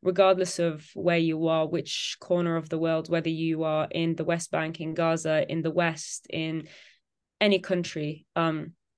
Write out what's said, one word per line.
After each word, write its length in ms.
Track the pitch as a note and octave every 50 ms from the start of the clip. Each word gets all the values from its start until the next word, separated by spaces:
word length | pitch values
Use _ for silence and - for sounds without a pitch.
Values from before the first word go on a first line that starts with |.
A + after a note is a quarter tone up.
regardless 580 | - F#3 F3+ F#3+ F#3+ F#3+ F#3+ F#3 F#3 F3+ - -
of 280 | E3+ E3+ D#3 D3+ - - -
where 240 | G3 E3 F3 E3+
you 300 | E3+ E3 D#3+ D#3+ D#3 E3
are, 200 | D#3+ D#3+ D#3+ D#3
which 500 | D3+ E3+ E3 - - - - - - - -
corner 360 | - - F3+ F3 F3 E3+ E3
of 140 | E3 D#3 D#3+
the 80 | E3
world, 320 | D#3+ E3 E3 E3 D#3+ D#3+ E3
whether 200 | E3 E3 D#3+ E3
you 340 | D#3+ D#3+ D#3+ D#3+ D#3+ D#3 D#3+
are 240 | D#3 D#3 D#3 D3+ -
in 260 | - E3 E3 E3 E3
the 80 | E3 D#3
West 280 | E3+ E3 E3+ - -
Bank, 280 | - D#3+ D#3+ D#3+ E3 -
in 140 | D#3 D#3+ D#3
Gaza, 520 | E3 E3 E3 E3 D#3+ E3 D#3 D#3 D#3 C3+ -
in 120 | D#3 E3
the 100 | D#3 D#3+
West, 560 | D#3+ F3 E3+ E3 D#3 D3+ - - - - - -
in 380 | - D#3+ D#3+ D#3+ D#3+ D#3+ D#3 - - - - - - _ _ _ _ _ _ _ _ -
any 180 | G#3+ G#3 G3 F#3
country, 640 | - - F#3 F3+ F3 - - D#3+ D3 D3 D3+ D3 - _ -
um, 380 | E3+ E3 D#3+ D#3 D#3 - E3 - _ _ _ _